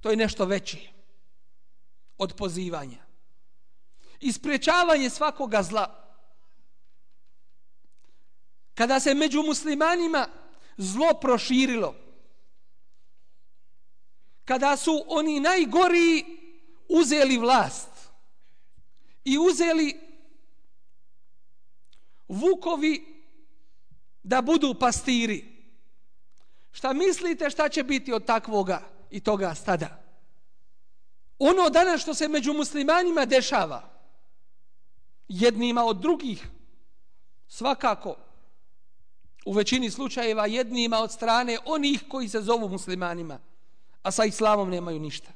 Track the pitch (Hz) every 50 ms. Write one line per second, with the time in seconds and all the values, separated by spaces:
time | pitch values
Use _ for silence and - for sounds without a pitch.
0 | - 214 220 220 226 208 - - 196 185 196 190 190 - - 151 - - - -
1 | - - - - - - - - - - - - - - - - - - - -
2 | - - - - 196 190 - - 202 190 165 175 185 175 170 156 143 131 120 120
3 | - - - - - - - - - - - - - - - - - - - -
4 | - - - - - 277 226 - - 302 294 262 - - 320 359 349 339 320 294
5 | 269 247 - - 302 302 294 - 285 240 208 214 196 165 202 220 196 - - -
6 | - - - - - - - - - - - - - - - - - - - -
7 | - - - - - - - - - - - - - - - - - - - -
8 | - - - - - - - - - - - - - - - - 226 240 269 269
9 | 262 294 277 285 311 311 247 294 302 311 302 - - 311 294 277 311 330 349 359
10 | 339 330 320 285 240 - - - - - - - - - - - 196 185 190 226
11 | 302 330 311 320 - 269 247 226 - - 254 247 269 254 247 233 196 151 120 -
12 | - - - - - - - - - - - - - - - - - - - -
13 | - - - - - - - - - - - - - - - - - - - -
14 | - - - - - - - - - - 254 254 269 277 285 269 - 330 320 294
15 | - - 330 320 311 311 302 285 277 320 370 381 339 240 202 330 370 359 349 349
16 | 339 339 330 311 - - - - - - - - - - - - - - - 320
17 | 339 233 285 302 277 262 269 240 226 240 262 240 190 139 - - - - - -
18 | - - - - - - - - - - - - - - - - - - - -
19 | - - - - - 262 269 294 330 370 349 - 339 339 320 320 311 285 - -
20 | - - - - - - - - - - - - - - - - - - - -
21 | - - - - - - - - - - - - - - - - - - - -
22 | - - - - - - 190 190 254 359 381 359 - 339 339 294 294 311 311 -
23 | - - - - - - - - - - - - - - - - - - - -
24 | - - - - - 185 226 254 254 247 320 320 294 277 247 - 262 247 233 -
25 | - - 254 240 233 226 208 160 - - - - - - - - - - - -
26 | - - - - - - - - - - - - - - - - - 262 269 277
27 | 359 381 349 - 349 349 330 - 320 294 285 - 302 294 294 320 277 254 285 262
28 | 269 269 240 220 - - 233 226 220 - 220 208 196 185 185 160 - - - -
29 | - - - 196 - - 214 196 196 180 160 - - - 190 165 156 - - -
30 | - - - - - - - - - - - - - - - - - - - -
31 | - - - - - - - - 285 285 359 381 359 330 254 320 349 370 339 302
32 | - 311 302 - 302 302 302 294 233 269 294 302 294 - - 294 277 285 320 349
33 | 359 359 330 320 269 240 262 262 247 - 285 233 185 160 139 117 - - - -
34 | - - - - - - - - - - - - - - - - - - - -
35 | - - - - - - 196 180 214 240 226 208 240 240 233 240 233 226 214 190
36 | 180 302 349 - - 262 208 - - - - - - - - - - - - -
37 | - - - - - - - - - - - - 226 262 277 269 - 254 208 -
38 | - 202 147 - - - - - - - - - - - - - - - - -
39 | - - - - - - - - - - 190 208 208 202 247 254 254 226 - -
40 | 277 262 - 254 233 226 220 220 208 214 220 240 262 220 247 247 240 233 226 220
41 | 226 220 - - 233 226 226 233 247 247 233 226 - 277 320 311 285 285 285 226
42 | - - - 269 254 208 208 220 208 196 233 233 226 196 185 190 - - 180 185
43 | 185 175 170 175 170 160 143 127 - - - - - - - - - - - -
44 | - 185 196 - 220 214 196 - 220 214 214 208 196 185 185 175 175 175 165 156
45 | 156 151 139 - - - -